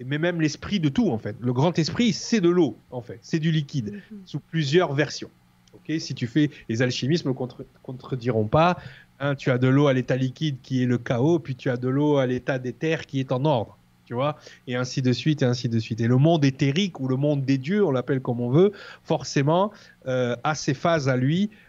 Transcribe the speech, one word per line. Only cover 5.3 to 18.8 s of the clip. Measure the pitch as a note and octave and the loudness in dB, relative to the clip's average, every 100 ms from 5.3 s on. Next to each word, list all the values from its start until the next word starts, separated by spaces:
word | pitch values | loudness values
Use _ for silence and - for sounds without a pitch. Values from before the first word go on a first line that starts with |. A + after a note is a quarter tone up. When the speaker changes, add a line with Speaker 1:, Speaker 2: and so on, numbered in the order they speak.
| _ _ _ _ | _ _ _ _
Speaker 1:
Ok, | - - D#3 | -18 -6 -6
si | - | -6
tu | C3 B2 | -6 -2
fais, | D#3 D3 - - | 2 0 -2 -6
les | A2+ | -2
alchimistes | B2+ - C3 E3+ D3+ | 0 0 0 0 0
me | |
contre-, | B2+ B2 - B2 _ | -4 -6 -10 -20 _
contrediront | - B2+ - C3+ A2+ A2 G#2+ | -16 -14 -8 -6 -2 0 2
pas, | D3+ F3 F3 - - - - | 4 4 2 -6 -20 -20 -6
hein, | C#3 | -4
tu | C#3 - | -2 0
as | B2 | 2
de | C3 | 4
l'eau | C3+ D3 | 4 4
à | |
l'état | C3 B2 C3 | 2 0 -2
liquide | C3 B2+ D#3 C3+ | -2 -2 -4 -6
qui | - C3 | -4 -2
est | B2 | 0
le | A#2+ | 0
chaos, | A#2 B2 C#3+ E3+ | 0 0 2 2
puis | C#3 | -2
tu | C3 C#3+ | -6 -4
as | A#2+ | -2
de | B2+ | -2
l'eau | C3+ D3+ C#3+ | 0 2 2
à | B2+ | 2
l'état | B2+ B2 C3+ | -2 -2 -4
d'éther | B2+ A#2 D#3+ D#3+ - | -4 -6 -4 -4 -4
qui | C3+ | -4
est | C3+ | -2
en | B2+ | 0
ordre, | D3 C3 - - _ _ - | 2 0 -2 -10 _ _ -10
tu | |
vois, | A#2+ C#3+ D3 - - - | -2 -2 -4 -12 -18 -6
et | |
ainsi | B2 B2+ - | -4 -4 -2
de | B2+ | 0
suite, | A#2+ D#3 D3 | 0 0 2
et | |
ainsi | B2+ B2+ A#2+ | 2 0 0
de | A2+ | -2
suite. | A2 A2 | -2 -2
Et | A#2 | 2
le | B2+ | 4
monde | D#3 E3+ | 6 6
éthérique | C#3 C3 C#3 C#3+ G3+ - | 2 2 0 0 -2 -2
ou | C3 | -4
le | C3 | 0
monde | D3 C#3+ | 0 0
des | C3 C3+ | 0 0
dieux, | C3 G#3 | 0 0
on | F#3+ | 2
l'appelle | C3 - C3+ | 0 -2 -2
comme | C3 A#2+ | -2 -4
on | A#2+ | 2
veut, | C3+ G3 G3+ | 4 4 2